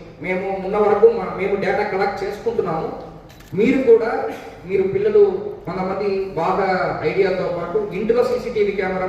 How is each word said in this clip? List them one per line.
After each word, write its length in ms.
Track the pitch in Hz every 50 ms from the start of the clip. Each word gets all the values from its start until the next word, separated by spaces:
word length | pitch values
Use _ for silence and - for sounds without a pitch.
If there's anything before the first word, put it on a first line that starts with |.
| - - - - 147
మేము 440 | 180 185 185 190 190 196 190 185
ఉన్న 100 | 190 208
వరకు 300 | 214 208 202 202 208 220
మ-, 280 | 226 226 - 185 - -
మేము 200 | 180 190 196 202
డేటా 260 | - - 190 - 208 208
కలెక్ట్ 420 | - 190 190 202 196 - - 190
చేసుకుంటున్నాము. 680 | 202 - - - 233 - 196 185 175 165 165 156 - - - - - - - - - - - - - -
మీరు 240 | 175 220 254 277 269 262 - 453
కూడా 360 | - - - - - - - - - - - - - -
మీరు 160 | 175 190 196 190
పిల్లలు 720 | - - 196 208 214 208 208 202 196 185 - - - - - -
కొంతమంది 420 | 170 180 185 185 190 196 196 208 202 196 190 190 - 151 156
బాగా 280 | 165 185 185 190 196 190 185 180 - - - - - -
ఐడియాతో 360 | 180 190 196 185 - 180 175 175 175
పాటు 220 | 165 165 - - 214 202 - 170 190
ఇంటిలో 240 | 220 214 233 247 226 -
సీసీటీవీ 420 | - - - 233 208 214 202 196 185 196
కెమెరా 280 | 190 185 185 185 185